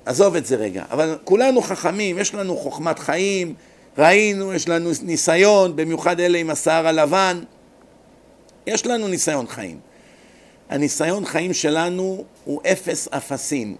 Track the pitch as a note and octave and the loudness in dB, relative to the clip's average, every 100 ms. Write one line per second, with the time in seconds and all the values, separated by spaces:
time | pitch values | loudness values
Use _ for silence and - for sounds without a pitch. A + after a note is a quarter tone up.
0 | A2+ B2+ G3+ E3+ C3 A#2+ G#2+ F#2 - B2+ | -6 2 2 2 -2 -2 -2 -6 -6 -2
1 | D#3+ D#3 - G3+ C4+ B3+ - G3 - G3 | -2 -2 0 2 4 2 0 -4 -4 -2
2 | G3+ F3 G3+ G#3 F#3+ E3+ C#3 - E3 D3+ | -4 -2 -4 -4 -6 -4 -6 -6 -4 -4
3 | - E3+ G3 G3 F3 - - _ - - | -4 -2 -2 -2 -4 -10 -20 _ -10 4
4 | D#3+ G3+ G#3+ G3 G3 F3+ E3+ E3 E3+ D3+ | 6 8 4 0 -2 -4 0 0 0 -4
5 | F3+ D#3 - E3+ G3+ G#3 F#3 D3+ D#3+ D#3+ | -2 -2 2 6 8 6 4 0 -4 0
6 | F3 F3 F3+ F3 D#3+ D3 D#3+ E3 D#3+ D#3+ | 0 2 2 2 0 -2 2 2 2 2
7 | D3 F#3 F#3 F3 E3 _ _ _ _ _ | 4 4 2 0 -10 _ _ _ _ _
8 | _ _ _ _ - _ - G#3+ A#3+ A#3 | _ _ _ _ -20 _ -6 -4 -2 -2
9 | G#3 F3 D#3+ C#3+ A2+ A#2 F#2+ D#2+ - _ | -2 -2 -2 -2 -4 -10 -12 -14 -20 _
10 | _ _ _ _ - _ - C#3 C#3+ - | _ _ _ _ -20 _ -8 -2 -2 0
11 | D#3+ G3+ F3+ D#3+ F#3 - D3+ D#3+ E3+ F3+ | -2 -2 -2 -4 -2 -2 0 0 0 -2
12 | F#3+ F#3+ - _ - C#3+ F3 F#3 F#3 D3+ | -4 -6 -12 _ -10 -4 0 0 0 -6
13 | - C#3 - C3 - C#3+ G#2+ | -4 -8 -6 -8 -4 -4 -6